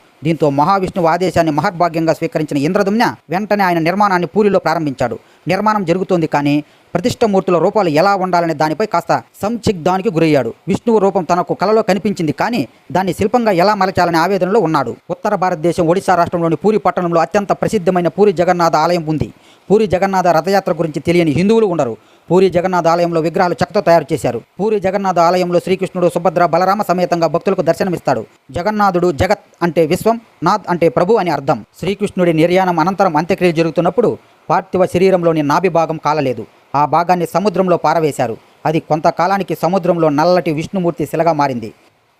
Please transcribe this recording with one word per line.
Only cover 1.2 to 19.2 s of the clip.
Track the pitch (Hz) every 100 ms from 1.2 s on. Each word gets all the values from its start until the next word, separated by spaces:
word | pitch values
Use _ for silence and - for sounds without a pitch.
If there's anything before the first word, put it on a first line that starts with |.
| 185 175 160
మహర్భాగ్యంగా | 151 196 170 175 165 160
స్వీకరించిన | 147 165 165 151 147
ఇంద్రదుమ్న | 147 202 196 220 175 113 -
వెంటనే | 175 208 208
ఆయన | 190 170
నిర్మాణాన్ని | 160 196 208 180 170
పూరిలో | 196 208 190
ప్రారంభించాడు. | 160 165 151 123 123 - _ _ 151
నిర్మాణం | 190 214 214
జరుగుతోంది | 165 175 190 180 156
కానీ | - 143 147 - _ _
ప్రతిష్ఠమూర్తుల | - 226 - 226 190 185 175
రూపాలు | 180 214 185
ఎలా | 147 196 196
ఉండాలనే | 185 175 170
దానిపై | 147 156 151 214
కాస్త | 175 - 139 - -
సందిగ్ధానికి | 202 233 - 185 151 190 220
గురయ్యాడు. | 156 160 143 113 - -
విష్ణువు | 147 - 220
రూపం | 196 190
తనకు | 160 180 170
కలలో | 165 190 220
కనిపించింది | - 196 208 190 156
కానీ | - 190 240 117 _ -
దాన్ని | 170 196
శిల్పంగా | - 214 247 220
ఎలా | 170 190
మలచాలనే | 202 190 185 170 165
ఆవేదనలో | 175 196 180 226
ఉన్నాడు. | 160 151 131 - -
ఉత్తర | 175 214
భారతదేశం | 196 185 170 170 160 160
ఒడిశా | 190 190
రాష్ట్రంలోని | 175 165 - 165 165
పూరి | 202 214
పట్టణంలో | 185 180 175 170
అత్యంత | 165 208 196
ప్రసిద్ధమైన | 170 170 220 175 180 170
పూరి | 185 208
జగన్నాథ | 165 175 175 165 151
ఆలయం | 165 175 151
ఉంది. | 156